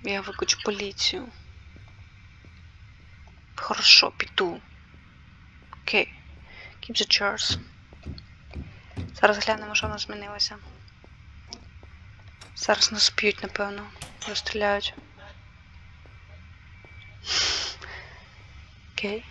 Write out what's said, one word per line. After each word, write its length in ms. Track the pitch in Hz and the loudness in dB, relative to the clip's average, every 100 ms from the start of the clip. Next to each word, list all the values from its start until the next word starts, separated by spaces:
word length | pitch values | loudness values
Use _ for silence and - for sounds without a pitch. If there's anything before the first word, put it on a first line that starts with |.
Я 180 | 196 196 | 0 -2
викличу 420 | 202 196 190 - | -2 -2 2 2
поліцію. 640 | - 202 202 196 - 180 123 - - - - - - - - - - - - - - - - - - - - - - - | 2 0 -4 0 0 0 -8 -14 -18 -18 -18 -18 -18 -18 -20 -20 -20 -20 -20 -18 -20 -20 -20 -20 -20 -18 -20 -20 -14 -8
Хорошо, 560 | - - - - - | -2 4 12 12 10
піду. 500 | - - - 185 196 - - - - - - - - - - - - | 0 -2 2 2 0 -10 -20 -20 -20 -20 -20 -20 -20 -20 -20 -18 -8
Окей. 320 | - 214 - - - - - - - - | 2 2 2 -4 -18 -18 -16 -16 -16 -14
Keep 100 | - | -4
the 300 | 233 - - | 0 4 6
chairs. 380 | 202 214 - - - - - - - 69 - - - 73 - - - - - - | 4 2 0 0 -4 -18 -20 -16 -12 -12 -14 -18 -12 -10 -10 -14 -12 -8 -8 4
Зараз 220 | 208 208 - | 6 6 2
глянемо, 300 | 214 214 208 | 0 0 0
що 120 | 214 | 0
в 20 | |
нас 120 | 208 | -4
змінилося. 540 | - 208 202 208 - 208 - - - - - - - - - - - - - - - - - - - - | -6 -8 -8 -2 -2 -2 -14 -16 -20 -20 -20 -20 -18 -18 -16 -16 -16 -18 -18 -18 -20 -18 -20 -18 -16 -4
Зараз 360 | - 208 - | 4 6 6
нас 220 | 214 - - | 6 4 6
б'ють, 260 | 214 202 | 2 2
напевно. 400 | 190 - 202 202 208 - - - - | -4 -2 -2 -4 -10 -12 -14 -10 -4
Розстріляють. 640 | 202 - 214 208 202 - - - - - - - - - - - - - - - - - - - - - - - - - - - - - - - - - - - - - - - - - | -4 -2 2 4 4 0 -6 -18 -18 -18 -18 -20 -20 -20 -20 -18 -18 -18 -18 -18 -18 -18 -18 -20 -20 -18 -18 -18 -14 0 2 4 2 -2 -8 -12 -12 -14 -18 -20 -20 -18 -18 -18 -20 -8
Окей. 320 | - 202 214 - | -4 -2 -4 -6